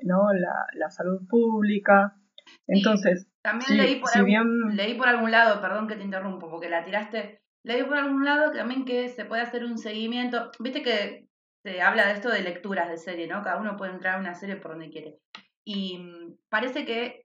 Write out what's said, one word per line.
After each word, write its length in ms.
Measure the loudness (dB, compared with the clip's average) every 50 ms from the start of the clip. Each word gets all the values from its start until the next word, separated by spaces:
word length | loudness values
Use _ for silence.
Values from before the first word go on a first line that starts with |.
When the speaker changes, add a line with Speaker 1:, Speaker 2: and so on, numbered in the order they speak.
| -2
Speaker 1:
¿no? 300 | 0 2 4 4 4 4
La, 320 | 2 0 -2 -2 -4 -4 -6 -6
la 160 | -6 -6 -6
salud 320 | -4 -4 -4 -2 -4 -4 -2 2
pública. 840 | 4 4 4 4 2 2 2 2 2 2 6 6 8 8 6 4 -2 _ _ _ _ _ _
Speaker 2:
Sí, 80 | -20 -20 _ _
Speaker 1:
Entonces, 600 | 2 2 4 6 4 4 4 4 2 2 2 -2 _ _ _
Speaker 2:
también 260 | -4 -2 -2 -2 0
Speaker 1:
si, 100 | 2 4
Speaker 2:
leí 220 | 6 6 4 2 0
por 100 | 0 2
Speaker 1:
si 100 | 4 6
Speaker 2:
algún, 80 | 6
Speaker 1:
bien 480 | 6 6 4 4 4 2 2 0 0 0
Speaker 2:
leí 220 | 0 0 -2 0
por 100 | 2 2
algún 240 | 4 4 4 2 4
lado, 300 | 6 6 6 6 4 2
perdón 260 | 0 -2 -2 -2 -4
que 80 | -4 -6
te 80 | -6 -6
interrumpo, 460 | -6 -6 -6 -6 -6 -8 -8 -10 -10
porque 200 | -10 -10 -6 -4
la 140 | -4 -4 -2
tiraste, 580 | -2 -4 -4 -4 -4 -6 -8 -8 -8 -14 _ _ _ _ _ -6
leí 200 | -2 -2 -2 0
por 140 | 0 0
algún 280 | 0 0 0 0 2 2
lado 260 | 2 4 4 2 2
que 60 | 0
también 280 | -2 -4 -2 -2 -4 -2
que 220 | -2 -2 -2 -2 -4
se 160 | -6 -10 -8
puede 180 | -4 -4 -4 -4
hacer 200 | -4 -6 -6 -6
un 140 | -6 -6
seguimiento, 760 | -6 -6 -6 -6 -6 -4 -4 -4 -4 -4 -2 -2 -4 -6 -6 -10 -8
viste 220 | -8 -6 -6 -2
que 460 | -2 0 0 0 -2 -4 -8 -14 -20 _ _ _ _ _ _ _ -12
se 180 | -10 -4 2
habla 260 | 2 4 4 4 2
de 60 | 2 0
esto 160 | -2 -2 -2
de 120 | -2 0
lecturas 480 | -2 -4 -6 -6 -6 -4 -2 -2 -2 -2
de 80 | -6
serie, 300 | -8 -8 -8 -8 -8 -6
¿no? 140 | -6 -6 -6 -4
Cada 180 | -4 -4 -4
uno 160 | -4 -6 -6
puede 160 | -8 -8 -10 -10
entrar 220 | -6 -4 -4 -4
a 40 | -4
una 140 | -4 -8 -8
serie 240 | -10 -10 -10 -10
por 140 | -10 -10 -12
donde 180 | -12 -12 -14 -14
quiere. 300 | -14 -14 -16 -16 -20 _ _ _ -20 -20 _ _ _ _ _
Y, 360 | -8 -6 -6 -6 -6 -8 -10
mm, 360 | -12 -16 -16 -16 -16 -18 -18 _ _ _
parece 360 | -2 -2 -2 -2 -4 -6 -6
que 360 | -4 -4 -4 -4 -6 -10 -16